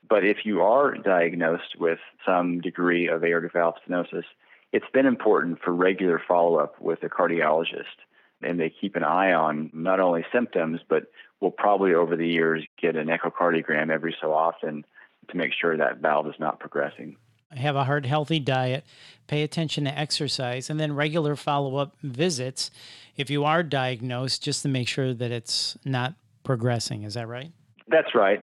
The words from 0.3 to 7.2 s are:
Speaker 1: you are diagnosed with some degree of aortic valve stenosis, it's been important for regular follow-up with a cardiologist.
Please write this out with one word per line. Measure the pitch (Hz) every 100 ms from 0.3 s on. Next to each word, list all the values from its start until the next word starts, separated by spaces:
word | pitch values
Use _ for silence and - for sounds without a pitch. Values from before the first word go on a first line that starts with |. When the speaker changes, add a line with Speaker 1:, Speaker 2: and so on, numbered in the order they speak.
| 104 110
Speaker 1:
you | 95
are | 95 127 139
diagnosed | - 98 92 85 90 82 85 - -
with | 85 82 - _
some | - 90 87 87
degree | 87 - 87 87 85
of | 82
aortic | 85 85 85
valve | 87 85 - -
stenosis, | 87 85 95 - _ _ - _
it's | 113 -
been | 131 135
important | 120 - 90 82 82
for | -
regular | 87 92 95 92 80 -
follow-up | 87 85 82 76 -
with | - 82
a | -
cardiologist. | -